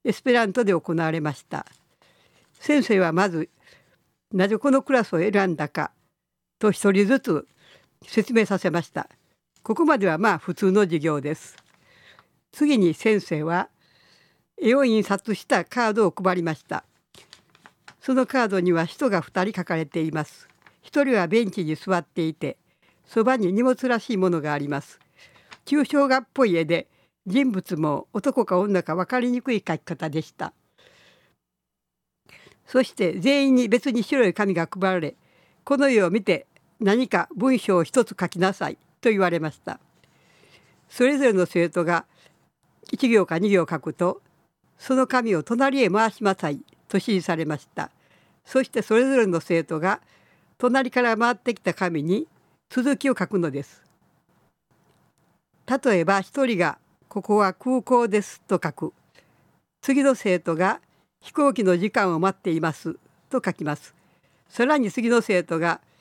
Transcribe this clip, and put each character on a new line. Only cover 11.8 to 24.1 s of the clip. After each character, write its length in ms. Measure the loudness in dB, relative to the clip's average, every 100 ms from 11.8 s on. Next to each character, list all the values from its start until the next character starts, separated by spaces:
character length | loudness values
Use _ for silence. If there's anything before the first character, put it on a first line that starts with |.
| _ _ -20 -20 _ _ _
次 280 | -2 0 4
に 160 | 2
先 260 | 2 0 0
生 240 | -2 -6
は 240 | -2 -4 -4 _ _ _ _ _ _ _ _ -4
絵 140 | 2
を 100 | 2
印 200 | 4 2
刷 320 | 0 -4 -4 -8
し 100 | -2
た 180 | -2
カ 260 | -2 -2 -2
ー 20 |
ド 160 | 2 0
を 20 |
配 240 | 0 -2
り 80 | -2
ま 100 | -2
し 120 | -6
た。 180 | _ -12 -12 _ _ -20 _ -20 _ _ -20 _ -20 -12
そ 140 | -2
の 120 | 0 0
カ 180 | 0
ー 40 | 0
ド 120 | 0
に 120 | 2
は 140 | 0 -2
人 240 | -2 -2
が 100 | 0
二 240 | -2 -4
人 80 | -4
書 100 | -4 -4
か 80 |
れ 100 | -6
て 160 | -4 -4
い 120 | -4
ま 120 | -4
す。 240 | -6 -12 -20 _ _ _
一 240 | -4 -2
人 100 | 2
は 120 | 2 2
ベ 180 | 0
ン 60 | 0
チ 120 | -4
に 100 | -6
座 200 | -6 -2
っ 80 | -4
て 240 | -4 -6 -6
い 60 |
て、 240 | -4 -10 -10 _ _ _ _
そ 180 | _ -2
ば 140 | 0 0
に 160 | 0
荷 100 | 0
物 240 | 0 0 -2
ら 120 | -2
し 160 | -2